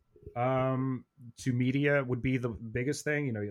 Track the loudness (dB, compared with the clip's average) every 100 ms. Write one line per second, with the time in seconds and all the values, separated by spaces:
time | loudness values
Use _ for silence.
0 | _ -20 -12 -2 0 2 2 0 0 -4
1 | -8 _ -20 -6 -2 2 2 4 4 4
2 | 2 0 0 0 0 -4 -6 -4 -2 -2
3 | 0 0 0 -2 -4